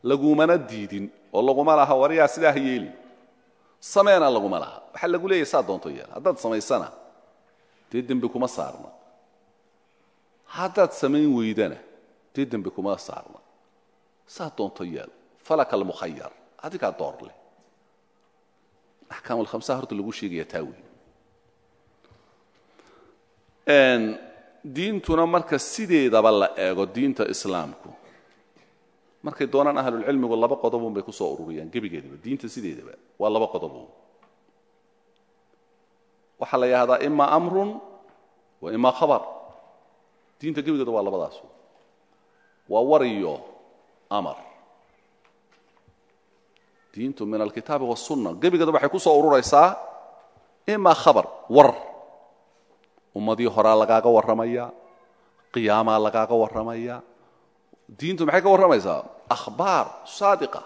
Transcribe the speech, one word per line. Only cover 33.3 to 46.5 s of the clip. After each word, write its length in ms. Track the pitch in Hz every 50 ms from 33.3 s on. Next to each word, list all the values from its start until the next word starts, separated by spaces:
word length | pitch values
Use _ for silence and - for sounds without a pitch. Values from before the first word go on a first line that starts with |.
| 107 110 110
qodob 260 | - - 92 90 78 -
un. 120 | 98 - - _ _ _ _ _ _ _ _ _ _ _ _ _ _ _ _ _ _ _ _ _ _ _ _ _ _ _ _ _ _ _ _ _ _ _ _ _ _ _ _ _ _ _ _ _ _ _ _ _ _
Waxaa 180 | 127 - - 127
la 60 | 127
yidhaahdaa 320 | 123 127 123 123 120 127 - 143
imma 220 | 143 151 147 143 147
amrun 480 | 151 160 170 175 180 190 202 208 214 - - - - - _ _ _ _ _ _ _ _ _ _ _ _
wa 100 | - 85
imma 200 | 107 113 123 127
khabar. 300 | 123 - 165 147 139 110 - - - - - - - - - _ _ _ _ _ _ _ _ _ _ _ _ _ _ _
Diinta 200 | 143 160 151 147
gebigeeda 300 | 139 151 156 139 131 117
waa 120 | 113 107 98
labadaas. 320 | 98 95 90 80 69 - - - - - _ _ _ _ _ _ _ _ _ _ _ _ _ _ _ _ _ _ _ _ _ _ -
Waa 120 | - 107 120
war 200 | 135 156 147 131
iyo 300 | 123 107 101 92 80 71 69 - - - - _ _ _ _ _ _ _ _ _ _
amar. 280 | 101 104 92 76 - - - - - _ _ _ _ _ _ _ _ _ _ _ _ _ _ _ _ _ _ _ _ _ _ _ _ _ _ _ _ _ _ _ _ _ _ _ _ _ _ _